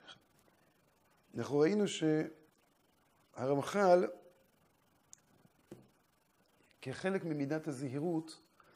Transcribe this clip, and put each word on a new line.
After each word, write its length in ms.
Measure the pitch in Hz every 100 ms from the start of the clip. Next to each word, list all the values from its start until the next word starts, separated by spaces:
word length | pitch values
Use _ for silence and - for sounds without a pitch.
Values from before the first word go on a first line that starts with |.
| - - _ _ _ _ _ _ _ _ _ _ _
אנחנו 240 | 117 113 143
ראינו 260 | 156 208 202 - 156 156 160 - - _ _ _ _ _ _ _ _ -
שהרמח"ל, 680 | 131 143 131 202 190 180 107 - - _ _ _ _ _ _ _ _ - _ _ _ _ - - - _ _ _ _ _ _ _ _ -
כחלק 420 | 135 123 190 190
ממידת 440 | 170 147 139 156 156
הזהירות, 760 | 127 139 139 165 160 160 - _ _ -